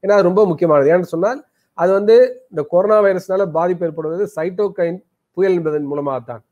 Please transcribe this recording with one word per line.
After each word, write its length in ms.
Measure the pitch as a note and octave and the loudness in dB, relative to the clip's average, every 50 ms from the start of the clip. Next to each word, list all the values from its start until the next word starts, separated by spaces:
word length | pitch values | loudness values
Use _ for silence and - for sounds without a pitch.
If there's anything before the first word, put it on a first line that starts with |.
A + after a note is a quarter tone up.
| - | 0
ஏன்னா 120 | F#3+ G3+ G3+ | 2 2 4
அது 120 | F#3+ F3 | 4 2
ரொம்ப 120 | F#3 G3+ G#3+ | 4 2 2
முக்கியமானது. 440 | F#3+ D#3+ D3 F3+ E3 D3+ D3 C#3 C#3+ | 2 2 0 2 2 4 4 4 4
ஏன்னு 220 | E3 F3+ F3+ - - | 2 2 0 -2 -4
சொன்னால் 260 | E3 F3+ G#3+ B3+ C#4 - _ _ _ _ _ _ - | -2 -2 -2 -4 -6 -12 _ _ _ _ _ _ -2
அது 140 | E3+ F3+ F#3+ | 0 0 0
வந்து 220 | G3 G#3 G3+ A3+ A#3+ B3+ B3+ B3+ - _ _ | 0 2 4 6 6 6 4 0 -10 _ _
இந்த 120 | - D#3+ C#3+ - | -8 -8 -8 0
கொரோனா 280 | - F3 F#3+ G#3 G#3+ G#3+ | 0 0 2 4 2 4
வைரஸ்னால 440 | G#3 G3 F#3+ F3+ F3 - F#3 F#3+ G3+ F3+ | 4 2 0 0 -4 -4 -2 -2 -2 -2
பாதிப்பு 340 | D3 D#3+ E3+ F3+ F#3 E3 F3 | -2 -2 -2 -2 -2 -2 -4
ஏற்படுவது 380 | E3 D3+ D#3+ D#3 D#3 D#3+ F3+ G#3 F#3+ - | -6 -6 -6 -8 -8 -4 -4 -6 -6 -6
சைட்டோகைன் 640 | D#3 D#3+ F3+ F#3 F#3 G#3 G3 F3 - F3 E3+ F3 F#3 _ _ _ _ _ _ _ - | -6 -6 -6 -4 -4 -6 -4 -2 -4 -4 -4 -4 -8 _ _ _ _ _ _ _ -2
புயல் 180 | F#3+ G3 F#3 F3 | 0 0 0 0
என்பதன் 320 | E3 D#3 D3+ D3+ D3 C#3 | -2 -2 -4 -4 -4 -4
மூலமாகத்தான். 520 | C#3+ D3 C#3+ C#3+ C3+ B2+ A#2 A#2 A#2+ A2+ _ _ | -6 -6 -4 -4 -6 -6 -8 -12 -16 -18 _ _